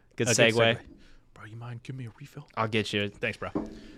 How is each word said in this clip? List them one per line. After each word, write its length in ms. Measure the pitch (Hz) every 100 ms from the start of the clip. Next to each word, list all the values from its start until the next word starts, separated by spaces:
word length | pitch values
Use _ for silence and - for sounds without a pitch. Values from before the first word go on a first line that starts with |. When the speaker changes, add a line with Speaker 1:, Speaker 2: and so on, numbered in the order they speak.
| _ -
Speaker 1:
Good 120 | 120
Speaker 2:
a 20 |
Speaker 1:
segue. 480 | 117 117 113 113 120 - - - - _
Speaker 2:
Bro, 100 | -
you 120 | 107 113
mind 260 | 123 117
giving 160 | - 131
me 80 | 117
a 60 | -
refill? 300 | 143 - 139 -
Speaker 1:
I'll 120 | 110
get 220 | 110 104
you. 160 | 104 104
Speaker 2:
Thanks, 260 | - 117 -
bro. 140 | 92 - - - -